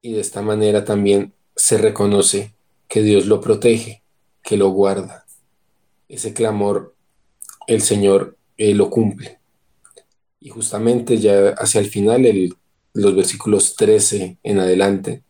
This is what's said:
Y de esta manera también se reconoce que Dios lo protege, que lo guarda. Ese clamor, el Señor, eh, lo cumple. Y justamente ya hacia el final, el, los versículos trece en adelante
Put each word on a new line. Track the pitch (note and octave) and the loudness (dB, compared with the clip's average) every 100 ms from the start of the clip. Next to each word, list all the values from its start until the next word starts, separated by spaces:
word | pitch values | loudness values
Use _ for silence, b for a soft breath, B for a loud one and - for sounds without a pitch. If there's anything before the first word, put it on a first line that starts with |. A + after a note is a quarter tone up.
Y | A#2+ | -8
de | A2 | -8
esta | G2+ - | -6 -6
manera | G#2+ G#2+ G#2+ G#2 G#2 | -4 0 2 0 0
también | G#2 G2+ G2+ G2+ _ _ | -2 2 0 0 _ _
se | - - A2 | -4 0 2
reconoce | A2 G#2+ G2+ G2+ F#2+ G2 G#2+ _ _ _ _ | 0 0 0 2 0 -2 -8 _ _ _ _
que | - | -2
Dios | G#2+ G2+ F#2 | 2 2 2
lo | G#2+ | 0
protege, | - G#2 A#2+ A2+ - - _ _ _ _ | 0 0 2 0 -4 -20 _ _ _ _
que | - G#2 | -6 0
lo | G2 | 0
guarda. | F#2+ G2 G2 E2+ - _ - _ _ _ _ _ _ _ | 2 0 0 -8 -16 _ -20 _ _ _ _ _ _ _
Ese | G#2+ A2 | -12 -10
clamor, | A2 A2 G#2+ G2+ G2+ - _ _ _ _ _ - - - | -4 -4 -2 -2 -2 -6 _ _ _ _ _ -20 -20 -2
el | A2+ | -2
Señor, | - G#2 G2+ G2 G2 _ _ _ | 0 0 2 2 0 _ _ _
eh, | G#2+ | 0
lo | G2+ G2 | 2 0
cumple. | - G#2+ G2 - - _ _ _ _ _ _ _ _ _ _ | 2 -2 -4 -14 -20 _ _ _ _ _ _ _ _ _ _
Y | - | -20
justamente | A2+ A2 G#2 A2+ B2 A#2+ A#2 | -10 -8 -2 0 0 0 0
ya | G#2 G2+ G2 | 2 4 2
hacia | - G#2 A2+ | 0 -2 -2
el | G2+ | -2
final, | G#2+ G2+ A#2+ | 0 0 4
el, | B2+ G#2 F2+ - _ _ _ | 4 2 -2 -6 _ _ _
los | - G2+ | 0 2
versículos | F#2+ F#2 - - G#2 F#2 - | 2 0 -2 0 0 0 0
trece | G#2+ G#2+ - G2+ F#2 - | 2 4 2 -2 -8 -10
en | - G2+ | -4 -2
adelante | F#2 F#2 G2 G2 F#2+ B2 _ | 0 2 2 0 -6 -12 _